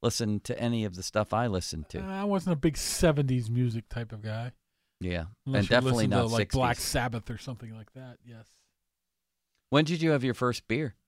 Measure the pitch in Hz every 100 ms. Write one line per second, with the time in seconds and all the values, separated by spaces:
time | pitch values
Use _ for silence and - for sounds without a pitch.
0 | 120 - 110 104 - 120 117 117 107 90
1 | 95 107 107 107 120 95 - 82 76 -
2 | 190 190 202 196 175 165 170 143 - -
3 | 180 147 139 127 113 120 123 113 - 120
4 | 117 110 110 110 120 - _ _ _ _
5 | 92 87 82 - - 131 101 120 131 120
6 | 131 120 117 113 104 135 123 120 - 143
7 | 120 117 - 113 - 117 117 110 110 131
8 | 131 117 120 113 113 _ _ _ _ _
9 | _ _ _ _ _ _ _ 139 156 170
10 | 160 147 127 120 127 117 - 117 147 -